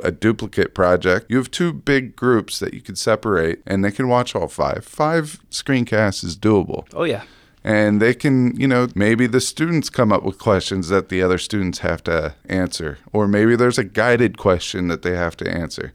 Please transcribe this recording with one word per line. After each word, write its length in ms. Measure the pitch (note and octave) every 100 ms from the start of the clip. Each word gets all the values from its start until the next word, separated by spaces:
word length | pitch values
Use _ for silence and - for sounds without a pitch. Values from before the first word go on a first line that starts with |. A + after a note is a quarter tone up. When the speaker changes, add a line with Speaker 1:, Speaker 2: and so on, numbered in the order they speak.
Speaker 1:
a 80 | F2+
duplicate 640 | D#2+ A2 A2 G#2+ - - -
project, 160 | F2+ F2+ F2+ F#2 -
you 80 | A#2+
have 120 | B2+
two 220 | - F3
big 460 | B2 C#3 C#3 B2 -
groups 420 | B2 A#2 - -
that 140 | F2+
you 80 | -
could 160 | - F#2
separate, 640 | - A2 A2 F#2 E2 - -
and 180 | G2 G2+
they 60 |
can 180 | G2+ C3
watch 260 | B2 B2 G#2
all 120 | E2
five. 360 | - C#3 A#2+
Five 560 | - - D3+ E3 D3+ - _
screencasts 720 | - - C3+ A#2 G#2+ G#2+ -
is 120 | F2+ E2
doable. 500 | G#2+ G#2 E2 - -
Speaker 2:
Oh, 120 | -
yeah. 180 | E3 G2+ - - _ _
Speaker 1:
And 380 | G#2 G#2+ G#2+ G#2
they 140 | A2+ B2
can, 400 | D3 C3 B2 A#2+
you 80 | C3+
know, 200 | B2 B2 F#2
maybe 320 | G#2 A2+ B2
the 120 | B2
students 520 | - - D#3+ E3 -
come 200 | - A2
up 120 | G2
with 160 | - -
questions 500 | A2+ F#2+ - F#2+ E2
that 200 | F#2+ F#2
the 120 | F#2
other 160 | F#2 F2+
students 420 | - G#2 F2+ E2
have 240 | E2+ E2 -
to 280 | E2 D#2+ - -
answer. 480 | F#2 F2+ - D#2+ C#2+ -
Or 140 | G#2+ G2+
maybe 280 | G#2 A2 A#2
there's 220 | B2 B2
a 60 |
guided 560 | G2 G#2+ A#2 A#2+ A2+ F#2
question 480 | G2+ F2 - F#2+ F2+
that 160 | E2+
they 120 | F2+ F2+
have 220 | E2+ -
to 120 | F2+
answer. 440 | F2+ D#2+ - E2+